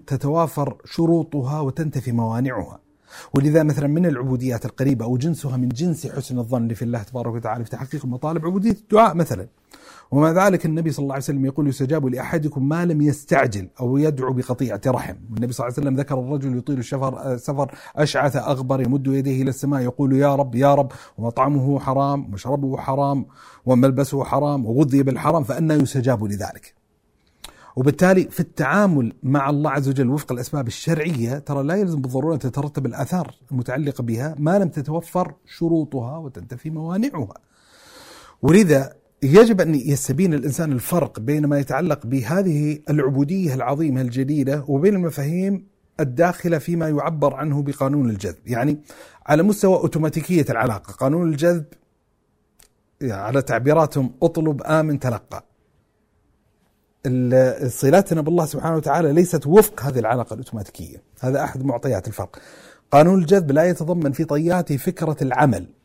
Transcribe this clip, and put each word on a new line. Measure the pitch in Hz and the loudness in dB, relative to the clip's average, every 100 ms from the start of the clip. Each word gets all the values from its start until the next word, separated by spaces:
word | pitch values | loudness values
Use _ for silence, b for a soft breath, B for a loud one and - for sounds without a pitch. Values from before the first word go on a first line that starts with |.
| - | -4
تتوافر | 135 143 165 165 151 139 - | -4 -2 0 0 -2 -6 -8
شروطها | - - 165 170 156 147 127 151 | -10 -2 2 2 0 -4 -4 -4
وتنتفي | 135 165 156 131 120 | -4 -4 -4 -4 -4
موانعها. | 117 113 117 135 113 - - _ _ B B B | -2 -2 -2 -2 -4 -8 -14 _ _ B B B
ولذا | 139 147 160 | 0 4 4
مثلا | 151 131 143 | 4 0 0
من | 156 175 | 2 2
العبوديات | 127 135 127 127 117 117 | 0 -2 -2 -2 -4 -6
القريبة | - 135 120 | -2 0 0
أو | 113 127 | 0 -2
جنسها | 160 156 135 127 | -2 -4 -4 -2
من | 123 | -2
جنس | 120 180 156 135 | -2 -2 -2 -6
حسن | 139 - 123 | -8 -6 -6
الظن | 113 123 117 | -2 -2 -2
في | 110 | -4
الله | 120 117 | -4 -6
تبارك | 101 127 117 | -6 -8 -6
وتعالى | 117 113 120 | -6 -6 -6
في | 113 | -8
تحقيق | 123 131 147 | -10 -10 -8
المطالب | 127 123 151 165 165 | -8 -6 -4 -4 -2
عبودية | 190 220 | -2 0
الدعاء | 202 - 208 220 | -2 2 4 4
مثلا. | 165 165 98 - _ _ B B B B | 4 -2 -2 -8 _ _ B B B B
ومع | 135 160 170 202 | 2 4 4 4
ذلك | 175 160 | 2 0
النبي | 156 160 | -2 -2
صلى | 139 | -2
الله | 139 | -4
عليه | 135 | -6
وسلم | 135 139 135 | -4 -2 -2
يقول: | 156 143 | 0 0
"يستجاب | 127 131 156 131 | 0 0 0 -2
لأحدكم | 123 - 170 147 139 135 | -4 -4 -2 -2 -2 0
ما | 165 | 0
لم | 175 151 | 0 2
يستعجل | 147 - - 143 131 101 90 - | 2 0 0 2 2 -2 -8 -6
أو | 123 139 | -2 2
يدعو | 156 135 131 | 2 0 -2
بقطيعة | 127 123 123 127 104 131 | -2 -2 -2 -2 -2 -2
رحم". | 123 - - - | -2 -4 -12 -10
والنبي | 110 120 | -6 -4
صلى | 120 120 | -4 -6
الله | 123 | -4
عليه | 143 | -2
وسلم | 135 | -2
ذكر | 139 131 | -2 -4
الرجل | 127 147 135 123 | -4 -4 -2 -4
يطيل | 135 131 | -4 -4
الشفر، | 113 135 135 131 139 | -4 -4 -4 -6 -6
السفر | 123 - 139 139 B B - | -6 -4 -4 -4 B B -2
أشعث | 147 135 143 127 | 0 2 0 0
أغبر | 127 135 131 135 | -2 -2 0 0
يمد | 127 139 135 | 0 0 0
يديه | 135 135 131 | 0 0 0
إلى | 135 | -2
السماء | 123 139 139 | -2 -2 -2
يقول: | 123 135 139 | -2 0 2
"يا | 135 143 | 4 4
رب، | 139 131 | 2 0
يا | 117 139 | 4 4
رب، | 139 127 B B - | 4 2 B B -8
ومطعمه | 117 123 135 143 135 135 | -6 0 2 2 2 0
حرام، | 135 131 139 143 | 0 0 0 -2
ومشربه | - 98 123 143 135 131 | -6 -8 -4 -2 -2 -4
حرام، | - 135 139 139 139 b b b | -4 -2 0 -2 -4 b b b
وملبسه | 127 123 135 131 135 139 | 2 4 4 2 -2 -2
حرام، | 120 135 143 143 110 | -2 0 0 -2 0
وغذي | 120 147 139 | 2 4 4
بالحرام، | 135 127 143 165 | 2 0 0 0
فأنى | 120 135 160 | 0 -2 0
يستجاب | 151 131 135 123 113 | 2 2 0 0 0
لذلك؟". | 104 101 - - - _ _ _ _ _ _ B B B B 127 | -2 -6 -8 -12 -20 _ _ _ _ _ _ B B B B -2
وبالتالي | 135 - 180 190 - | 0 4 4 4 2
في | - | -2
التعامل | 156 - 135 190 202 147 113 - | -6 -2 0 2 4 2 0 -4
مع | 131 143 139 | 0 0 2
الله | 147 151 | 0 0
عز | 143 135 | 0 0
وجل | 135 123 | 0 0
وفق | 147 - | 0 -4
الأسباب | 123 127 147 117 | -8 -6 -6 -6
الشرعية | - 156 160 160 135 117 143 | -6 -2 -2 -2 -2 -2 -4
ترى | 147 139 | -4 -4
لا | 139 | -2
يلزم | 196 190 151 | 0 -2 -2
بالضرورة | 131 131 156 | -4 -2 -2
أن | 151 | -2
تترتب | 127 139 143 - 127 | -4 -4 -6 -4 -6
الآثار | 131 131 180 - - - | -4 -4 -4 -6 -10 -8
المتعلقة | 127 120 135 143 135 | -6 -4 -4 -4 -4
بها | 117 117 147 151 | -4 -4 -6 -2
ما | 151 202 | 0 2
لم | 175 | 0
تتوفر | 156 147 165 - 180 180 - _ | -4 -6 -6 -4 -4 -4 -8 _
شروطها | - 165 165 151 135 117 160 | -4 0 0 -2 -6 -8 -10
وتنتفي | 147 - - 120 156 | -14 -16 -16 -14 -10
موانعها. | 156 165 190 269 170 101 - _ b b b b b b b b b | -10 -6 -4 -4 -4 -8 -12 _ b b b b b b b b b
ولذا | 135 190 185 139 135 - _ - | 6 6 8 4 2 -12 _ -2
يجب | 135 185 233 185 | 6 8 8 6
أن | 160 | 2
يستبين | 147 135 139 - 151 190 | 2 0 -2 0 2 2
الإنسان | 147 139 131 160 | 2 -2 -2 -2
الفرق | 123 - 175 139 - | -2 0 0 -2 -4
بين | 113 151 147 | -2 0 2
ما | 143 | 0
يتعلق | 135 135 170 147 117 | 0 -2 -2 -2 -2
بهذه | 135 110 185 190 147 151 151 - | -2 0 0 2 0 0 -4 -2
العبودية | 151 196 135 143 190 170 | 0 2 0 0 0 -2
العظيمة | 127 120 143 160 131 | -2 -2 -2 0 0
الجديدة | 123 123 135 151 131 147 135 | -2 -2 -2 0 0 -2 -2
وبين | 135 190 | 2 2
المفاهيم | 196 170 147 139 180 196 196 - _ _ - | 2 -2 -4 -4 -2 -2 -4 -8 _ _ -4
الداخلة | 147 123 175 - 170 165 | -2 2 2 2 -2 -2
فيما | - 170 156 | -2 -2 0
يعبر | 147 147 156 143 | -2 -2 0 0
عنه | 135 151 143 | 0 -4 -2
بقانون | 143 135 135 143 120 | -2 -2 0 0 0
الجذب. | 101 98 87 - | -2 -6 -10 -6
يعني | 120 143 147 B B B B - | -2 -2 -2 B B B B 0
على | 151 | 2
مستوى | 202 208 190 180 | 2 4 4 4
أوتوماتيكية | 160 156 156 160 151 175 139 | 2 0 -2 -2 0 2 2
العلاقة، | 113 123 98 - | 0 0 -2 -8
قانون | - 131 165 165 | -2 0 0 0
الجذب، | 143 170 175 147 - _ _ _ _ _ _ _ _ _ _ _ - | 2 2 0 -4 -16 _ _ _ _ _ _ _ _ _ _ _ -8
يعني | 131 98 | -6 -6
على | 104 135 | -2 -2
تعبيراتهم، | - 113 131 156 147 143 127 - | 0 0 2 4 2 0 -4 0
اطلب، | 170 165 160 143 | 0 0 -2 -2
آمن، | - 156 156 139 | 0 0 2 -2
تلقى. | 127 107 - - - _ _ _ _ _ _ _ _ _ _ _ _ _ _ _ 131 | -2 -4 -8 -18 -18 _ _ _ _ _ _ _ _ _ _ _ _ _ _ _ -4
ال-، | 127 123 127 131 - 127 | 0 4 4 4 2 -4
صلاتنا | - 135 180 196 165 | 0 4 4 4 0
بالله | 147 175 156 | 0 0 0
سبحانه | 135 156 160 | -2 -2 -2
وتعالى | 147 139 156 | 0 2 4
ليست | 156 180 151 139 | 4 4 2 4
وفق | 202 208 - | 6 6 2
هذه | 120 123 | -4 -2
العلاقة | 110 123 113 | 0 0 -2
الأوتوماتيكية. | 113 127 113 98 - 82 - _ - | -8 -10 -10 -12 -14 -16 -18 _ -8
هذا | 127 139 | -4 -2
أحد | 151 135 | -2 -4
معطيات | 135 120 139 101 113 | -4 -4 -2 -4 -4
الفرق. | 104 92 - B B B B - | -10 -10 -12 B B B B 4
قانون | 143 165 190 | 6 8 6
الجذب | 156 196 151 | 4 4 4
لا | 143 | 4
يتضمن | 180 175 160 175 143 | 4 2 -2 -2 -2
في | 135 | -2
طياته | 156 147 170 180 165 139 | -2 0 0 0 0 -2
فكرة | 185 - 156 147 | -4 -4 -4 -2
العمل | 135 123 143 92 90 - | -2 4 4 2 -4 -20